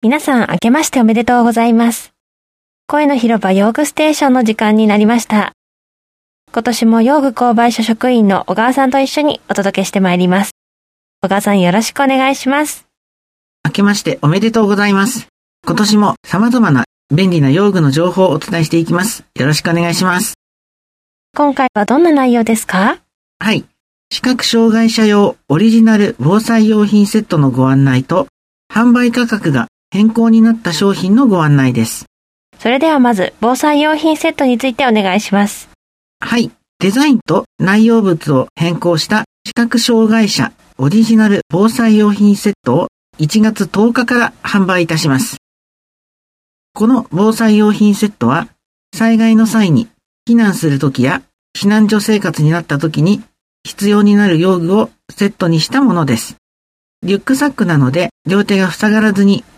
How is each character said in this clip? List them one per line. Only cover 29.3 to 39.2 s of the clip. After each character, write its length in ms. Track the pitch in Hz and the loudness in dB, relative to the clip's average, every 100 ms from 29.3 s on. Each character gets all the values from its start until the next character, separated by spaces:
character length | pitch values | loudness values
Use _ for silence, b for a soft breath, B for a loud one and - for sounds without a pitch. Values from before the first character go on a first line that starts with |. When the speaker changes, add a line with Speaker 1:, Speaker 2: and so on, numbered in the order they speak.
| 208 170 | -2 -2
Speaker 2:
が 160 | 135 110 _ _ | -2 -4 _ _
変 180 | 190 220 | 0 0
更 200 | 226 226 | 2 2
に 120 | 226 | 4
な 80 | 226 | 4
っ 100 | 226 | 2
た 120 | - | -4
商 200 | 160 196 | -2 -2
品 220 | 196 185 | -2 0
の 140 | 214 277 | 2 2
ご 160 | 185 | 2
案 100 | 156 143 | 2 2
内 160 | 131 | 2
で 120 | 120 | 0
す。 220 | 113 - - _ _ _ _ _ | -4 -6 -16 _ _ _ _ _
Speaker 1:
そ 100 | 220 | -2
れ 120 | 262 | 0
で 100 | 320 | 0
は 80 | 302 | 2
ま 160 | 247 | 0
ず、 200 | 214 180 - | 0 -4 -4
防 140 | 226 | -4
災 280 | 254 302 294 | 0 0 0
用 120 | 302 | 0
品 220 | 311 311 311 | 0 -2 -2
セ 140 | 330 | -4
ッ 40 | |
ト 100 | 311 269 | -2 -2
に 120 | 240 | -2
つ 80 | 269 | -4
い 80 | |
て 100 | 233 | -2
お 60 | 269 | 0
願 260 | 214 196 185 | 0 0 -2
い 40 | |
し 120 | - | -2
ま 140 | 196 202 | -2 -2
す。 220 | - - _ _ _ _ _ | -4 -20 _ _ _ _ _
Speaker 2:
は 200 | - 240 | -6 -4
い。 120 | 226 _ _ _ | -4 _ _ _
デ 100 | 185 | -2
ザ 160 | 214 302 | 0 2
イ 60 | |
ン 80 | 254 | 0
と 200 | - 170 - _ | 0 -4 -4 _
内 260 | 175 202 220 | -2 2 2
容 160 | 233 | 2
物 300 | 196 165 - | 0 -2 -2
を 160 | 143 120 - | -2 -2 -4
変 240 | 165 170 | -4 -2
更 180 | 175 165 | -2 -2
し 80 | - | -2
た 200 | 214 | -4